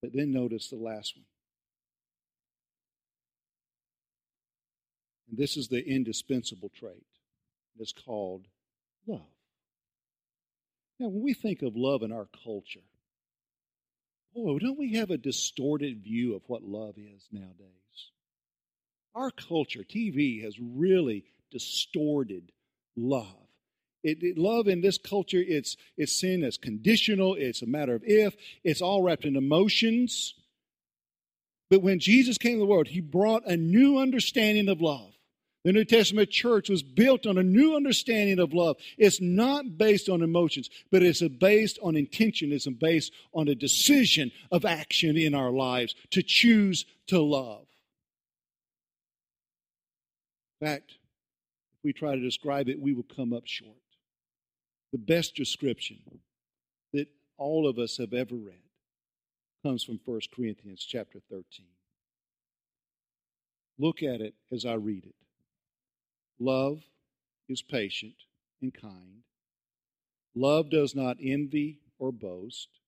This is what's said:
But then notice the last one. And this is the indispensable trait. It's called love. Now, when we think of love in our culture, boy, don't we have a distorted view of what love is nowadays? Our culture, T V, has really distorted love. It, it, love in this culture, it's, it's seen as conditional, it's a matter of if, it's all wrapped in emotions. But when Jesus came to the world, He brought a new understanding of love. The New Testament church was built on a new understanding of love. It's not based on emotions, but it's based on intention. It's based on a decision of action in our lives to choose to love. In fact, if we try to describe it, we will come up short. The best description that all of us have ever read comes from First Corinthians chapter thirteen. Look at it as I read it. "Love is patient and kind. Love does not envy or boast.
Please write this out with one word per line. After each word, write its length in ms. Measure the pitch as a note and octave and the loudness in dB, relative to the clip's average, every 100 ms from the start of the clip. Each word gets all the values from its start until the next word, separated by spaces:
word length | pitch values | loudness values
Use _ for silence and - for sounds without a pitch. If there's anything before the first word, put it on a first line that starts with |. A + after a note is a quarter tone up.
But 80 | B2 | -8
then 200 | B2 D3 | -6 -2
notice 380 | C3 B2 A2 - | -2 -4 -6 -10
the 60 | A#2+ | -12
last 380 | A2+ A2 G2+ | -10 -10 -12
one. 100 | - _ _ _ _ _ _ _ _ _ _ _ _ _ _ _ _ _ _ _ _ _ _ _ _ _ _ _ _ _ _ _ _ _ _ _ _ _ _ _ _ _ | -16 _ _ _ _ _ _ _ _ _ _ _ _ _ _ _ _ _ _ _ _ _ _ _ _ _ _ _ _ _ _ _ _ _ _ _ _ _ _ _ _ _
And 100 | A2+ | -4
this 180 | C#3+ - | -4 -4
is 120 | A#2 | -4
the 200 | B2 C3 | -6 -2
indispensable 840 | C3+ A#2+ G#2+ - C3 A2+ G2+ G2+ _ | -2 -2 -6 -4 -6 -6 -12 -18 _
trait. 300 | A2+ F2+ _ _ _ _ _ _ _ A2 | -20 -20 _ _ _ _ _ _ _ _
It's 140 | A2 | -16
called 560 | - - G#2+ G2 F#2 G2 _ _ _ _ _ G3+ | -16 -10 -8 -8 -10 -16 _ _ _ _ _ -12
love. 140 | G3+ D3+ _ _ _ _ _ _ _ _ _ _ _ _ _ _ _ _ _ | -12 -12 _ _ _ _ _ _ _ _ _ _ _ _ _ _ _ _ _
Now, 120 | A#3+ | -8
when 120 | G3 | -4
we 100 | C4 | -4
think 300 | B3 A3 F3+ | -4 -4 -4
of 140 | C3 A2 | -6 -2
love 260 | B2+ C#3 | -2 -2
in 80 | A2 | -4
our 160 | A2+ G2+ _ | -10 -14 _
culture, 380 | A#2+ G#2 - G2 F#2 _ _ _ _ _ _ _ _ _ _ _ _ _ _ | -12 -12 -12 -20 _ _ _ _ _ _ _ _ _ _ _ _ _ _ _
boy, 260 | A3 A3 C#3+ | -10 -6 -4
don't 180 | A#3 C#4 | -4 -6
we 160 | C#4 | -4
have 160 | A3 G#3+ | -4 -2
a 60 | E3+ | -4
distorted 880 | C3+ B2 - - C3+ D3 C#3+ A2+ | -4 -6 -6 -6 -4 -2 -4 -8
view 320 | G2 A2+ B2 G#2 | -8 -4 -4 -4
of 60 | _ | _
what 160 | A#2+ | -12
love 320 | G2 G2+ A2 G#2 | -10 -12 -12 -16
is 300 | G#2 G2+ _ | -20 -20 _
nowadays? 800 | G#2 F#2+ F2 F#2+ F#2 G2 - - _ _ _ _ _ _ _ _ _ _ | -18 -16 -20 -20 _ _ -20 -20 _ _ _ _ _ _ _ _ _ _
Our 200 | A3 C4 | -10 -10
culture, 500 | - - E3 C#3+ B2 | -10 -4 -4 -4 -8
T 280 | G2 G#3 A3+ | -10 -8 -6
V, 320 | C#3 D3 A2 | -2 -2 -2
has 120 | A2 G#2+ | -10 -14
really 640 | A#2+ B2 F3+ F#3+ D3 G#2 - _ _ | -14 -2 2 2 2 -4 -8 _ _
distorted 1000 | B2+ - - - F3 D3+ D3 B2+ F#2 F2 _ _ _ _ A#2 | -14 -8 -6 -6 -2 -2 -2 -2 -8 -16 _ _ _ _ -8
love. 300 | A#2+ C3+ G2+ F#2+ G2+ _ _ _ _ _ | -4 -4 -6 -20 _ _ _ _ _ _
It, 180 | D#3 D#3+ | -6 -4
it, 160 | F3 F3 | -4 0
love 300 | F3+ A#3 G#3 | 0 2 0
in 140 | F3+ | 2
this 160 | F#3 F#3 | 2 0
culture, 440 | - G3+ F3+ F#3 | -4 -6 0 0
it's, 320 | F#3 D#3 B2+ - - - | 0 -2 -4 -12 -16 -6
it's 160 | D3+ | -4
seen 320 | - F#3 F#3 | -2 -2 0
as 140 | C#3 - | -2 -4
conditional, 760 | - G#2+ A2+ A3+ - G3+ F#3+ | -8 -2 2 2 2 0 0
it's 280 | F#3 C3+ A#2 | 0 -4 -6
a 40 | A#2 | -4
matter 280 | C#3+ C#3+ A#2 | -4 -2 -2
of 80 | |
if, 320 | A3+ G#3+ G#3 - - - | 4 4 4 -2 -20 -6
it's 180 | - D3+ | -2 0
all 220 | F3+ G3+ | 0 2
wrapped 220 | F#3 D#3+ | 2 0
in 100 | D3+ | 0
emotions. 1000 | C3+ C3+ D#3 G#3 - A3+ A3+ B3 - - - _ _ _ _ _ _ _ _ _ _ _ _ _ | 0 2 4 4 2 2 2 0 -2 -8 -10 _ _ _ _ _ _ _ _ _ _ _ _ _
But 140 | F#3+ | 4
when 160 | F#3 F#3+ | 6 2
Jesus 400 | F3+ A#3 B3+ A#3 | 4 6 6 2
came 160 | A#3 | 0
to 60 | A#3 | 0
the 60 | G3+ | 4
world, 200 | G3+ D3+ | 4 2
He 140 | E3+ | -2
brought 440 | D#3 D#3+ G#3+ A3+ A#3+ | -4 0 2 2 0
a 100 | F3 | -2
new 420 | E3 G3 C#4 C#4 | 4 6 6 6
understanding 720 | C4+ B3+ - - G#3+ G#3+ G3+ | 2 0 0 2 2 2 2
of 120 | F3+ | 2
love. 320 | D#3+ B2 G2+ _ _ _ _ _ | 0 -2 -8 _ _ _ _ _
The 100 | E3+ | 2
New 120 | G3+ | 4
Testament 460 | A3 A3+ G#3 G#3 G3+ | 6 6 6 2 2
church 400 | - A#3 A3+ G3 | 2 2 2 2
was 120 | F#3+ | -2
built 440 | C#3 C3 A#3+ C4 A3+ | -2 4 6 6 2
on 100 | F#3 | 2
a 60 | |
new 340 | F#3 F#3+ D#4 D4+ | 4 6 6 4
understanding 640 | C#4 A#3+ - A3+ G3+ F#3+ | 0 -2 0 0 2 2
of 160 | E3+ | 2
love. 240 | E3 E3+ C#3+ - - | 2 2 0 -6 6
It's 240 | G#3 - | 6 6
not 560 | F3+ F3+ A#3+ C#4+ C4+ D#3+ | 0 2 2 0 -4 0
based 320 | A3 G3+ - | 4 4 2
on 140 | F3+ | 0
emotions, 480 | E3 E3+ E3+ D3 B2 - _ | 2 2 2 0 -10 -16 _
but 120 | F#3+ | 6
it's 180 | F3+ D#3 | 6 4
based 580 | E3 B2+ F#3+ G#3+ G#3+ - | -2 2 6 6 4 -2
on 140 | F#3+ D#3 | -2 0
intention. 540 | C#3+ - A3 - D3 | -2 2 2 2 -2
It's 160 | C#3+ C#3+ | -2 -4
based 460 | A#2+ D#3+ E3 - - - | -2 2 2 -2 -14 -10
on 120 | E3 D3+ | -4 0
a 80 | |
decision 800 | C3 C3+ - - C#4+ A3+ - C3 - - | 0 0 0 4 6 6 2 0 -8 -2
of 140 | F3 | 0
action 540 | G3+ E3 D3+ - E3 D3+ | 0 -4 -2 0 2 2
in 160 | D#3 | 2
our 160 | C#3+ B2+ | 0 0
lives 440 | B2+ C3 B2+ A#2+ - - | 0 0 -2 -4 -6 -4
to 100 | - | -2
choose 640 | - - A#3+ A3+ G3+ F3+ - _ - | 2 4 6 6 4 0 -6 _ -2
to 120 | F#3 | 2
love. 460 | D3+ C#3+ B2+ G#2+ - _ _ _ _ _ _ _ _ _ _ _ _ _ _ _ _ _ _ _ _ _ _ _ _ _ _ _ _ _ | 2 0 -4 -14 -20 _ _ _ _ _ _ _ _ _ _ _ _ _ _ _ _ _ _ _ _ _ _ _ _ _ _ _ _ _
In 60 | D3+ | -6
fact, 240 | C#3+ _ - _ _ _ _ _ _ _ | -6 _ -20 _ _ _ _ _ _ _
if 100 | _ | _
we 80 | D3 | -6
try 220 | C#3 D#3 | -4 -4
to 80 | C3+ | -4
describe 480 | B2+ A#2 D3+ C#3 B2+ | -4 -6 -4 -4 -4
it, 100 | C#3 | -4
we 140 | C#3 | -4
will 120 | B2+ A#2 | -4 -6
come 200 | - B2 | -8 -6
up 80 | A#2+ | -6
short. 320 | - - A2+ G#2+ _ _ _ _ _ _ _ _ _ _ _ | -8 -14 -14 _ _ _ _ _ _ _ _ _ _ _ _
The 60 | B2+ | -10
best 380 | G#2 E3 D#3+ - | 0 0 0 -6
description 840 | C3 - C#3 A2+ - G#2+ - - _ _ _ _ _ _ _ | -8 -4 -4 -6 -8 -14 -20 -20 _ _ _ _ _ _ _
that 140 | D3 C#3+ _ _ _ | -6 -6 _ _ _
all 320 | C#3+ D#3+ D3+ | -4 0 0
of 100 | A#2 | 0
us 180 | A#2 - | -6 -6
have 140 | A#2 | -6
ever 220 | B2 B2 | -6 -6
read 300 | A#2+ G#2 F2+ _ _ _ _ _ _ _ _ _ _ | -8 -14 -20 _ _ _ _ _ _ _ _ _ _
comes 220 | C#3+ B2 | -6 -4
from 160 | - A2+ | -6 -10
First 260 | - A#2 - | -8 -8 -8
Corinthians 500 | - A#2+ G#2 G#2 F#2 | -8 -8 -8 -16 -18
chapter 360 | - B2+ G#2 - _ | -12 -10 -10 -16 _
thirteen. 360 | G2 F2+ - F#2 F2+ _ _ _ _ _ _ _ _ _ _ _ _ _ _ _ _ _ _ _ _ | -18 -18 -20 _ _ _ _ _ _ _ _ _ _ _ _ _ _ _ _ _ _ _ _ _ _
Look 240 | D3+ E3 | -4 -2
at 180 | D3+ A#2+ | -6 -6
it 140 | G#2+ - _ | -10 -12 _
as 160 | B2 A#2+ | -10 -6
I 80 | |
read 300 | A2+ G#2+ G2+ | -6 -6 -8
it. 100 | F2 _ _ _ _ _ _ _ _ _ _ _ _ _ | -12 _ _ _ _ _ _ _ _ _ _ _ _ _
"Love 440 | A#2+ C3 C3+ D3+ _ _ _ _ _ _ _ | -2 0 -2 -6 _ _ _ _ _ _ _
is 140 | C3 | -12
patient 520 | - B2+ G2+ - G#2+ - _ _ _ _ | -6 -6 -4 -8 -14 -20 _ _ _ _
and 140 | C3 | -12
kind. 480 | - A2 F#2 F#2 G2+ A#2+ _ _ _ _ _ _ _ _ _ _ | -12 -20 -20 -20 -20 _ _ _ _ _ _ _ _ _ _ _
Love 360 | A#2+ C3+ D3+ D#3 | -2 2 2 2
does 240 | D#3 C#3+ | 2 2
not 240 | C#3 B2+ B2 | -2 -4 -4
envy 560 | C3 C#3 D3 D3+ D3 D3+ _ _ | -4 -4 -2 -2 -4 -8 _ _
or 120 | C3 | -8
boast. 580 | A#2+ G2+ F2+ G2+ - - _ | -8 -12 -12 -14 -16 -18 _